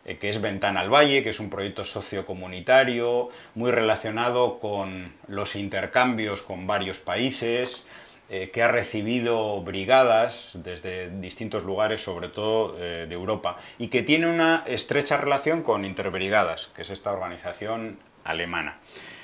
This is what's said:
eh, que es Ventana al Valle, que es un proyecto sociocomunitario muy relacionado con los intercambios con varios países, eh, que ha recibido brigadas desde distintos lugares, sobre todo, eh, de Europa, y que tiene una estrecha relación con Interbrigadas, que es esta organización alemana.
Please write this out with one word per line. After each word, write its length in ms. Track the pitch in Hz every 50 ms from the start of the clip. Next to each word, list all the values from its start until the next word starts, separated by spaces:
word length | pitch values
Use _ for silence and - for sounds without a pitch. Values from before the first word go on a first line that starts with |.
| _
eh, 140 | 98 90 -
que 100 | - 101
es 140 | 104 110
Ventana 380 | 101 104 98 95 101 101 98 92
al 120 | 90 101
Valle, 300 | 123 147 151 143 135 139
que 80 | 110 110
es 100 | 107 -
un 80 | 107 95
proyecto 340 | - 98 98 98 - - 98
sociocomunitario 1400 | - - 104 - - 104 95 90 - 95 92 92 92 92 90 87 - 127 135 135 127 120 120 120 120 120 120 123 123 - - - - -
muy 160 | 110 120 123
relacionado 880 | 120 120 110 110 107 - - 110 107 113 120 123 120 123 123 117 120 -
con 560 | - 104 101 101 98 95 95 92 92 87 - - - -
los 280 | 101 101 101 - -
intercambios 840 | 101 101 98 101 95 92 - - 127 127 127 117 113 110 104 98 98
con 240 | - - 95 90 92
varios 340 | 95 104 98 95 95 92 -
países, 880 | - - 90 107 123 135 131 - 117 117 120 123 127 123 - - - - - - - - - - _ -
eh, 220 | - 95 92 95
que 100 | - 120
ha 60 | 117 120
recibido 920 | 120 120 - - - 107 104 113 123 127 117 117 117 110 107 104 104 98
brigadas 880 | 87 95 92 98 95 101 131 131 131 120 110 110 117 117 - - - -
desde 560 | - - - - 90 87 - 95 92 92 92 87
distintos 560 | 92 98 90 90 - - 117 104 - 104 85
lugares, 400 | 95 95 98 110 107 110 107 -
sobre 240 | 101 90 85 90 87
todo, 480 | - 107 104 107 110 113 107 87 - 87
eh, 280 | 90 87 85 82 85 80
de 60 | 87
Europa, 420 | 87 95 104 107 - - 98 87 - - - - -
y 100 | 117 101
que 140 | - 123
tiene 260 | - - 151 160 165 170
una 340 | 170 165 160 165 165 160 -
estrecha 500 | - 127 - - - 147 143 143 - 151
relación 460 | 139 139 139 139 139 - 151 165 165
con 240 | - 120 107 101 98
Interbrigadas, 800 | 98 92 - 95 95 90 92 95 98 104 107 95 82 80 - - - -
que 60 | -
es 80 | 87 -
esta 200 | 98 - - 104
organización 880 | 101 92 92 87 87 85 - 90 87 - 104 107 113 113 110 110 98 - - - _ - -
alemana. 540 | - 82 82 85 85 87 82 78 73 - - - - - - - - - -